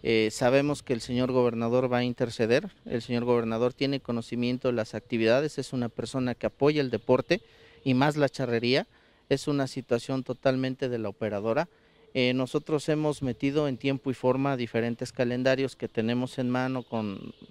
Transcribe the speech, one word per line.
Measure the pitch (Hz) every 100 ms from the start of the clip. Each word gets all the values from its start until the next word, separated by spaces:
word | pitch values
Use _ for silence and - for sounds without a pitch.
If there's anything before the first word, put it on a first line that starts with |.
Eh, | 123 113 110
sabemos | - 123 135 147 143
que | -
el | 120
señor | - 123 127
gobernador | 127 123 117 117 123 127
va | 123
a |
interceder. | 123 120 117 - 110 127 202 - -
El | 123
señor | 117 120
gobernador | 120 120 113 113 123
tiene | - 135 139
conocimiento | - 117 - 120 120 123 131
de |
las | 120 110 110
actividades, | - 117 110 123 151 -
es | 131
una | 131 120
persona | - 117 135 123
que | 117 107
apoya | _ 139 151
el | 131
deporte | 113 - 127 - 180 - - - -
y | 135
más | 127 143 151
la | 139
charrería. | - 127 117 120 135 214 _ _ _ _
Es | 135 -
una | 143 131
situación | - - 120 - 131
totalmente | 127 123 135 131 131 127 131
de | 120
la | 107
operadora. | - 110 101 110 117 175 _ _ _ _
Eh, | 131 127
nosotros | 127 127 147 147 151 -
hemos | 151 151 143
metido | 135 113 139 143 147
en | 123
tiempo | 135 135 139
y |
forma | 123 131 131 139 135
diferentes | 117 117 117 117 123
calendarios | - 123 123 131 131 135 -
que | 113
tenemos | - 110 123 127 -
en | 123
mano | 127 131 131
con | 117 113 107 98 - - -